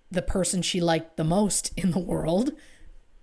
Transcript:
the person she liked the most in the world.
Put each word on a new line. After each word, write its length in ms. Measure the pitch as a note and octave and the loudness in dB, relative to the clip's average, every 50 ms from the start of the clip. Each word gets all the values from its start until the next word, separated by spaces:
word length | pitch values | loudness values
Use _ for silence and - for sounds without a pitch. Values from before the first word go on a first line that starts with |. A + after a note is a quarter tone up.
| _ - | _ -6
the 120 | - F3 F3 | -4 -4 -2
person 400 | - - G3 F3 - - F3+ E3+ | 0 0 0 0 0 0 -2 -2
she 180 | - - F3+ | 0 0 0
liked 380 | E3+ E3+ E3 E3 D#3+ - - - | 2 2 2 2 0 -4 -4 -2
the 60 | D#3+ | 0
most 500 | D#3 E3+ G3+ G#3+ F#3+ - - - - - | 2 2 2 2 2 0 -2 -2 -4 -4
in 140 | - - F#3 | -2 0 0
the 80 | D3 F#3+ | 0 0
world. 540 | E3+ - E3+ D#3+ D#3 D#3 E3+ F#3+ B3 D4+ - - - - - - - - - - - - - - | -2 -2 -2 -2 0 2 2 2 2 0 -2 -6 -12 -20 -20 -20 -20 -20 -20 -20 -20 -20 -20 -20